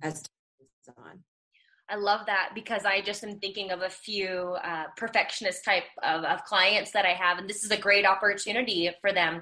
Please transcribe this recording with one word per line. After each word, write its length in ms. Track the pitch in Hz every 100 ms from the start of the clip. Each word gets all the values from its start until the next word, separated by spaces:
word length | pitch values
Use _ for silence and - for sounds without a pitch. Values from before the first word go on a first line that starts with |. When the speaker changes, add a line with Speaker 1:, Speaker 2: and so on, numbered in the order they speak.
Speaker 1:
as 200 | 156 151
time 40 | - _ _ _ 135 _ -
goes 80 | 123 110
on? 140 | 185 _ _ _ _ _ _ -
Speaker 2:
I 60 | 208
love 300 | 202 214 214
that, 240 | 196 175 202
because 300 | 214 220 202
I 160 | 196
just 220 | 202 208
am 140 | 214 202
thinking 300 | 196 196 196
of 100 | 180
a 80 | 185
few, 680 | - - 202 190 185 180 180
uh, 220 | 175 165 151 -
perfectionist 680 | 226 220 - - 202 180 -
type 180 | 190 - -
of, 220 | - 160
of 200 | 156 180 -
clients 460 | 202 190 208 -
that 140 | 208 185
I 80 |
have, 240 | 180 180 180
and 100 | 196
this 140 | 202
is 60 | 208
a 60 | 208
great 260 | 202 202 196
opportunity 840 | 190 208 202 214 220 247 180 170 170
for 100 | 202
them 300 | 190 165 165